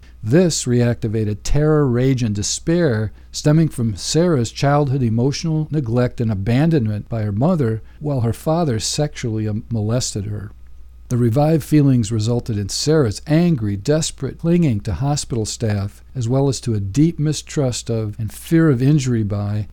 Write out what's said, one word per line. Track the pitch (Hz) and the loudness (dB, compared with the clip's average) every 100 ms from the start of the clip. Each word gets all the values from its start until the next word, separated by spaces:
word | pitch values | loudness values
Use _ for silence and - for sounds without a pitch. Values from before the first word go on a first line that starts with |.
| - - | -20 -10
This | 107 147 180 - | 2 4 4 2
reactivated | 123 120 120 117 113 110 104 - | 0 2 2 0 -2 -2 -2 -2
terror, | - 147 151 151 147 | 2 4 4 4 4
rage, | 120 131 127 | 4 2 2
and | 120 | 0
despair | 104 101 - - 170 165 107 107 - - | -2 -4 -4 0 2 2 0 -2 -8 -14
stemming | - 151 156 156 | -2 2 4 2
from | - 113 92 | 0 -4 -4
Sarah's | - 156 175 147 113 | -2 0 2 2 -2
childhood | - 139 143 143 139 | 0 2 2 2 0
emotional | 120 113 135 - 165 156 156 | 0 2 0 0 -2 -2 -2
neglect | 156 113 120 123 - | -4 -2 0 0 -2
and | 110 | -2
abandonment | 98 98 123 165 160 110 104 - | -2 0 2 2 2 0 -4 -6
by | 117 | -6
her | 107 | -4
mother | 101 151 180 117 110 - - | 0 0 2 0 -2 -8 -10
while | 151 135 | -4 -2
her | 117 | -2
father | 110 160 160 160 110 | -2 -2 0 0 -2
sexually, | - - 147 - 123 110 107 | -4 -2 -4 -4 -6 -4 -4
um, | 104 - | -4 -4
molested | 117 107 123 - 107 | -4 -2 -2 -2 -6
her. | 101 104 104 - - - - - - | -6 -8 -12 -16 -20 -18 -20 -16 -4
The | 120 | 0
revived | 120 123 151 160 | 2 4 4 2
feelings | - 151 139 127 104 | 2 4 6 4 2
resulted | 113 110 120 120 104 | -2 0 -2 -2 -4
in | 98 | -4
Sarah's | - 143 156 117 - - | -4 0 2 2 -2 0
angry, | 156 175 143 107 101 | 2 2 0 -2 -4
desperate | 101 156 151 - 131 - | -2 -2 -2 -6 -10 -4
clinging | 165 175 160 104 | 0 2 2 0
to | - | -2
hospital | 82 139 143 - 120 | -2 -2 -2 -4 -4
staff, | 107 - 113 104 98 - - | -4 -4 -2 -2 -4 -10 -12
as | 131 117 | -6 -2
well | 131 139 | 2 0
as | 131 | 0
to | 120 | -2
a | 107 | -2
deep | 98 107 165 165 | -2 2 2 2
mistrust | 151 147 - - 131 117 - | -2 -4 -4 -2 -2 -2 -4
of | 113 107 107 | -4 -4 -6
and | 110 | -10
fear | - - 165 165 | -8 0 4 4
of | 120 | 4
injury | 131 151 127 117 | 4 4 2 0
by | 107 101 101 107 104 | 0 -2 -4 -4 -6